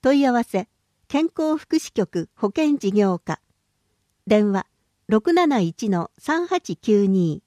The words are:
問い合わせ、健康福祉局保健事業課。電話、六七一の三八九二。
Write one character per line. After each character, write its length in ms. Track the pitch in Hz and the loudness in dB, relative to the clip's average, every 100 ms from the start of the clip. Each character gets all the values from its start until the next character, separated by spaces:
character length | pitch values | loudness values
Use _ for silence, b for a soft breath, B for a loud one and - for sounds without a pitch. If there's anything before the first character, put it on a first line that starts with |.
問 200 | 254 285 | 2 2
い 40 | |
合 80 | 277 | 2
わ 120 | 240 | 0
せ、 240 | 240 190 - _ _ _ _ | -2 -4 -6 _ _ _ _
健 160 | 285 330 - | -2 -2 -2
康 200 | 311 311 | -2 -2
福 220 | - 320 | -2 -4
祉 140 | - | -4
局 360 | - 196 175 165 _ | -6 -4 -4 -8 _
保 160 | 208 | -4
健 260 | 202 311 190 | 0 0 0
事 140 | 196 | 0
業 260 | 202 202 180 | 0 0 0
課。 220 | - 156 _ _ _ _ _ _ _ _ - | -6 -10 _ _ _ _ _ _ _ _ 0
電 240 | 214 208 | 0 2
話、 140 | 196 - _ _ _ - | -2 -6 _ _ _ -2
六 240 | 214 269 | 0 2
七 260 | 349 339 262 | 2 2 2
一 280 | 170 - 220 | -2 -4 -4
の 240 | 180 - _ | -2 -4 _
三 300 | - 320 349 | -4 -4 -2
八 300 | 359 - 175 | -4 -6 -8
九 300 | - 208 202 | 2 2 4
二。 360 | 190 175 151 | 2 0 -4